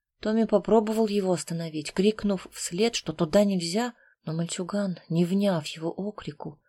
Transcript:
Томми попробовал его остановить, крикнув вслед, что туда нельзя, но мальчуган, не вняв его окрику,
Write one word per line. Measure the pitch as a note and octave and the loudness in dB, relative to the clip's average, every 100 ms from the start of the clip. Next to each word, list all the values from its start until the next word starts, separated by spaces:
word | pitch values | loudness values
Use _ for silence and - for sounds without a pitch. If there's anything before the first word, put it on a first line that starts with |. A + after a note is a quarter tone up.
| _ - | _ -8
Томми | G#3+ A3 A3 | 0 2 4
попробовал | G3+ - A3 G#3+ A3 A3+ | 4 6 4 4 0 2
его | G3+ F#3 | 2 2
остановить, | E3+ - E3+ E3 D#3 D3 | 0 -2 -6 -6 -6 -6
крикнув | - G3 G#3+ G#3 F#3+ - | 2 2 4 0 -2 -6
вслед, | - - F3 A3+ A3+ | -12 -6 0 0 0
что | - | -6
туда | D3+ E3 G3 | -2 2 4
нельзя, | G#3 F#3+ E3+ F#3+ B3 - _ _ | 4 0 -2 -2 -2 -6 _ _
но | - | -8
мальчуган, | D#3+ E3+ - F3 G3+ G3 F3 - | -4 -4 -6 -6 -4 -4 -6 -2
не | E3 F3 | 2 2
вняв | G3 G3+ E3+ D3 | 2 2 0 -2
его | E3 D#3+ - | -8 -8 -6
окрику, | G3+ - - D3 D#3 D3 | -8 -8 -12 -12 -12 -14